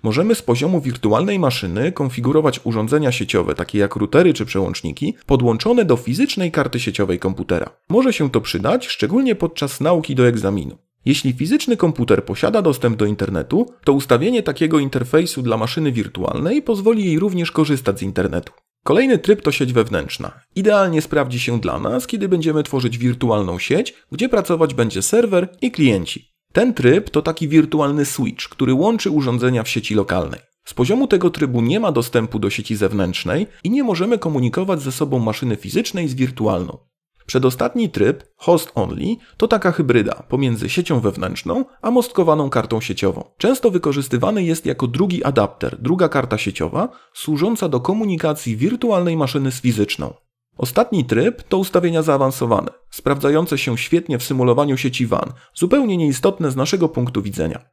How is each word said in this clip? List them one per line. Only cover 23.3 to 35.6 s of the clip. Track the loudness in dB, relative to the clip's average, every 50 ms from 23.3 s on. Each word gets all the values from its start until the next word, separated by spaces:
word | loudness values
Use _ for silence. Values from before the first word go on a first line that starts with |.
| 2 2 0 -2 -4 -6
sieć, | -2 0 0 0 0 -2 -8 _ _ _
gdzie | -6 -4 -2 0
pracować | 0 0 0 0 2 2 2 0 2
będzie | 0 -2 0 0 -4
serwer | -2 2 2 2 2 4 2 0 0 0 -6 _
i | -4 -4
klienci. | 0 2 2 4 4 2 -2 -4 -10 -12 _ _ _ _ _ _ _
Ten | 2 2 2 0
tryb | 4 4 4 4 4 2 0
to | -2 -2
taki | 0 0 -4 -4 -4
wirtualny | 2 4 4 4 4 2 0 0 0 0 0 -2
switch, | -2 -2 -4 -4 -4 -4 -8 -12 -14
który | -4 -2 0 2 2
łączy | 2 2 2 2 0 0 0
urządzenia | 0 0 0 0 0 2 2 2 2 0 -2
w | -2
sieci | -4 -4 -4 0 0
lokalnej. | 0 2 2 0 -2 -2 -4 -8 -14 _ _ _ _ _
Z | -14 -2
poziomu | -2 0 2 2 2 2
tego | 2 2 4 4 2
trybu | 0 0 -2 0 0 0
nie | 0 2 0 0
ma | 0 0
dostępu | 0 0 -2 0 0 0 0 0 -4 -4
do | -4 -2
sieci | -4 -4 -6 -6 -2
zewnętrznej | 0 0 0 0 0 -2 -2 -2 -6 -4 -4 -2 -2 -4 -6 -8 -8 _
i | -2
nie | 0 0 0
możemy | 0 0 0 0 0 0
komunikować | 0 -2 -2 0 0 0 0 0 -2 -2 -2 -2 -2
ze | -2 -6
sobą | -4 -4 -2 -2 0 0
maszyny | 0 -2 -2 -2 -4 -4 -4
fizycznej | -4